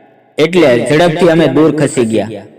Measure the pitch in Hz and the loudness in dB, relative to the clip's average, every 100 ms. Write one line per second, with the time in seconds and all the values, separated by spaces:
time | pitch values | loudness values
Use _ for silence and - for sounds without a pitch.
0 | _ _ _ - 165 180 147 120 117 147 | _ _ _ -4 -2 2 2 2 0 0
1 | 175 156 180 160 151 135 156 151 139 - | 0 0 0 2 0 2 0 0 -2 -2
2 | 117 110 104 101 95 | -2 -2 -4 -10 -18